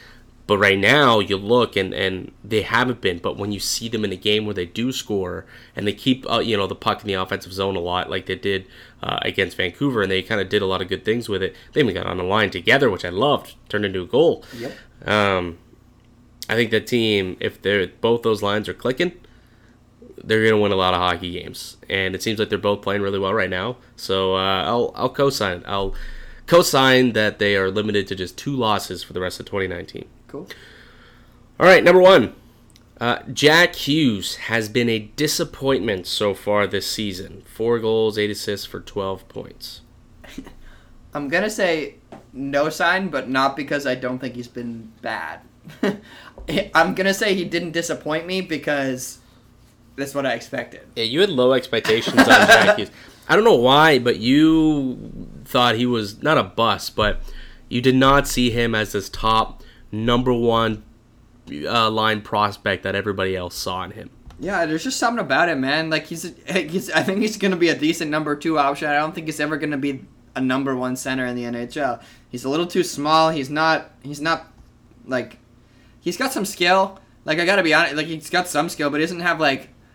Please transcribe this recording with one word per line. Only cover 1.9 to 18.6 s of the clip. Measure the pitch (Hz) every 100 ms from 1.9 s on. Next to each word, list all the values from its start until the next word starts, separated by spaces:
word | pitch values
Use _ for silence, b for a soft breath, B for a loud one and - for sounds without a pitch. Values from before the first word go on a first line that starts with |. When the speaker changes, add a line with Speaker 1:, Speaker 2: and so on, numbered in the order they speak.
Speaker 1:
and | - 95 92 - -
they | 107 110
haven't | 95 117 127 117
been. | 98 87
But | 98 -
when | 101
you | 101
see | - - 113
them | 113 104
in |
a | 92
game | 104 107 107
where |
they | 98 87
do | - 123
score, | 131 - 104 90 87 B B B -
and | 101
they |
keep, | 101 - 131 -
uh, | 113
you | 98 104
know, | 95
the | -
puck | - 104
in | 107
the | 95
offensive | 92 98 87
zone | 92 98 95
a |
lot, | 85 90 78
like | 92 -
they | 95
did, | 101 95 92 B B B
uh, | - -
against | - 95 92 -
Vancouver, | 92 - 143 120
and | 95
they | 95
kinda | 92 110 92
did | 104
a | 98
lot | 92
of | 92
good | 95
things | - 117 113
with | 98
it. | 92 B B
They | -
even | 127
got | 90 92
on | 90
the |
line | 90 104 101
together, | 90 90 131 135
which | 90
I | 90
loved. | 90 139 131 - - -
Turned | 104
into | 101 95
a | 87
goal. | 123 165 - B 117
Speaker 2:
Yep. | 117 B B - -
Speaker 1:
Um, | 104 101 92 87 85 _ _ _ _ _ _ _ _ -
I | 113
think | 113
that | 110 -
team, | 123 113 101 92 -
if | 104 -
they're, | 95 101 90 -
both | 113 117
those | 113 104
lines | 101 104